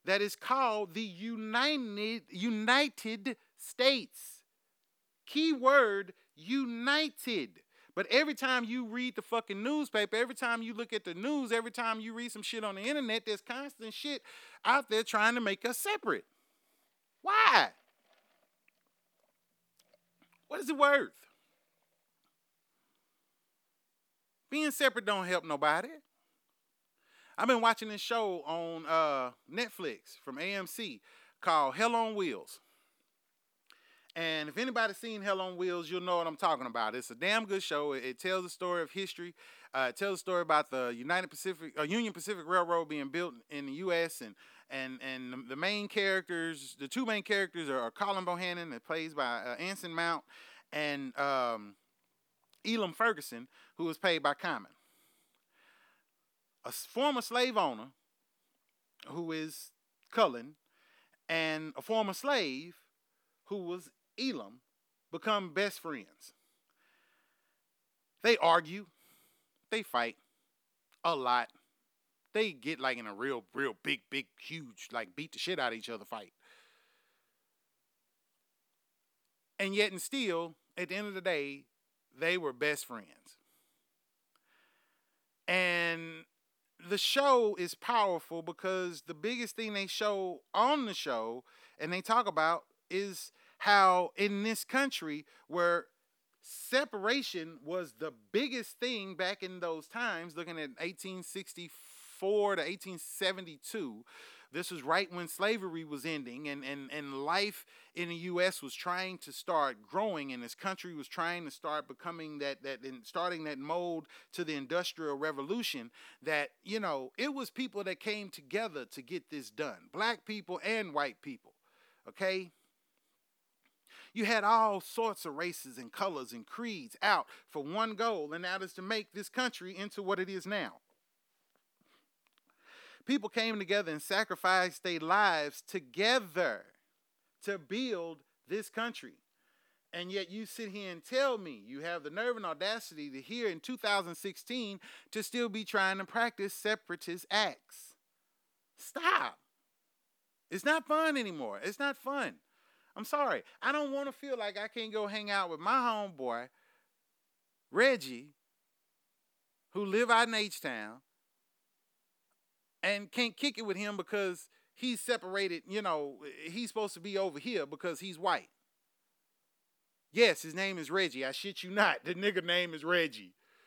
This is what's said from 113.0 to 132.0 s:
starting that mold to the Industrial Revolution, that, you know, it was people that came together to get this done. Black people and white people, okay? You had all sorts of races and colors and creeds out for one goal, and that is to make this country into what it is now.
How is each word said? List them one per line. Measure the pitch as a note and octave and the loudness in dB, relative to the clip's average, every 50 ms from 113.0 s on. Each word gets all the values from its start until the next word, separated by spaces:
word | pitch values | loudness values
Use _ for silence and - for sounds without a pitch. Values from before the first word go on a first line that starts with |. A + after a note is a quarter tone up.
| A2 | -12
starting | - - D#3+ F3 F3+ F3+ D#3+ D#3 | -8 -4 -2 -2 -2 -2 -4 -4
that | D3+ D3 C3+ | -6 -6 -6
mold | C#3 D3+ E3 F3 F3 F3 E3 D#3+ D3+ - - - - _ - | -4 -4 -2 -2 -2 -2 -4 -4 -6 -10 -18 -20 -20 _ -8
to | - F3 | -6 -4
the | D#3 D3+ | -4 -4
Industrial | C#3+ C3+ A#2+ E3 F3 F3+ - - - D#3+ D3 C#3+ | -4 -4 -2 -2 0 0 -2 -6 -6 -4 -4 -2
Revolution, | C#3 D3+ D#3 D3 C#3 C#3 D3+ G#3 A#3+ A3+ - - C3 A#2 A#2 - - - - - _ | -2 -2 -2 -2 -2 -4 -4 -4 -2 -2 -4 -6 -6 -10 -14 -16 -20 -20 -20 -20 _
that, | C3 D#3 D#3 D3 C#3+ - _ _ | -4 0 0 0 0 -2 _ _
you | - F3+ G#3 A3 | -8 -6 -4 -2
know, | G3+ F3 D3+ C3+ C3 C3 - - | -2 -2 -2 -4 -6 -8 -4 -4
it | A#3+ D4 C#4 | -2 -2 -2
was | C4+ B3 - | -4 -6 -6
people | - - C4 B3 F#3 G3+ G3+ | -6 -6 -6 -4 -4 -6 -4
that | F#3+ F3+ - | -4 -6 -4
came | - G#3+ G#3 G#3+ G3+ F#3 | -4 -4 -4 -4 -6 -10
together | - - C#3+ C3 E3 G#3 A3+ G#3 D#3 C#3 B2 - | -12 -16 -8 -4 -4 -2 -2 -4 -6 -8 -10 -10
to | - D3 | -12 -14
get | B2 B2 F3 E3+ - _ | -10 -8 -8 -8 -8 _
this | D#3 D3 B2+ - | -10 -10 -10 -8
done. | - - D3+ C3+ G#2 - - - | -6 -6 -6 -6 -6 -10 -14 -10
Black | - E3+ G#3+ A#3 A#3 F#3 - | -4 -2 0 0 0 -2 -6
people | - G#3+ G#3 F3 - F3+ - - | -8 -8 -8 -6 -8 -8 -4 -2
and | G3 A3+ A3 G#3 F3 C#3+ | -2 -2 -2 -2 -2 0
white | C#3+ C#3+ C3+ G#2+ _ | 0 0 0 -2 _
people, | - - B2 - _ - _ _ _ _ _ _ _ _ _ _ _ - | -12 -12 -12 -12 _ -20 _ _ _ _ _ _ _ _ _ _ _ -18
okay? | - - F#3+ F#3 F#3+ F#3+ F#3 E3+ _ _ _ _ _ _ _ _ _ _ _ _ _ _ _ _ _ _ _ _ _ _ _ _ _ _ _ _ - - - - - | -6 -4 -2 0 0 -2 -4 -8 _ _ _ _ _ _ _ _ _ _ _ _ _ _ _ _ _ _ _ _ _ _ _ _ _ _ _ _ -20 -20 -20 -8 -2
You | A3 G#3+ | 0 2
had | G3+ A#3 G#3+ G3 | 4 4 4 6
all | G#3 A3+ A3+ A3 G#3+ G3+ F#3 | 8 8 8 8 6 4 2
sorts | - - - A#3 A3+ A3+ G3 - - | -2 -4 -2 -2 0 0 -2 -4 -6
of | E3 C#3 | -6 -4
races | D3 E3+ F3+ D#3+ - - C3+ A#2+ | -4 -4 -4 -6 -8 -12 -14 -12
and | B2+ B2 A2+ | -14 -14 -8
colors | - - - G3 E3 C#3 B2+ - | -4 -2 -2 0 0 -4 -6 -8
and | A#2+ A#2 G#2+ | -10 -12 -14
creeds | - - - A#3+ A#3 G#3+ E3+ B2+ A2+ - - | -12 -10 -8 -6 -6 -6 -8 -10 -12 -4 2
out | - G#3 G3+ D#3+ - - - - - _ | 4 4 4 4 2 -2 -8 -20 -16 _
for | - D#3 | -8 -6
one | C#3 D3 F3 G#3+ A3+ A3 G#3+ | -4 -2 0 0 0 0 0
goal, | F#3 A3+ A#3 G#3+ F3 D3+ D3 | 0 0 0 0 0 -2 -4
and | D#3 E3+ F3+ | -6 -6 -4
that | F3+ F#3 F#3+ | -4 -4 -4
is | F#3+ F#3 - | -6 -8 -10
to | F#3+ | -8
make | F#3 G3 A3+ G#3+ G#3 - | -4 -2 -2 -2 -4 -6
this | - G3+ G3+ - | -8 -10 -10 -4
country | - B3+ B3+ A#3+ - - F3+ F#3 F#3+ | -2 0 0 0 -2 -6 -10 -10 -8
into | F#3 G3+ G#3 - G#3 | -8 -8 -8 -8 -4
what | G3+ F#3 G3+ G#3+ | -2 0 0 0
it | F#3+ G3 | 0 -2
is | G3 F#3 - | -4 -6 -4
now. | F#3 G#3 G3+ D3 A2 - - _ _ _ _ _ _ _ _ _ _ _ _ _ _ _ _ _ _ _ _ _ _ _ _ | -4 -2 -2 -2 -4 -8 -14 _ _ _ _ _ _ _ _ _ _ _ _ _ _ _ _ _ _ _ _ _ _ _ _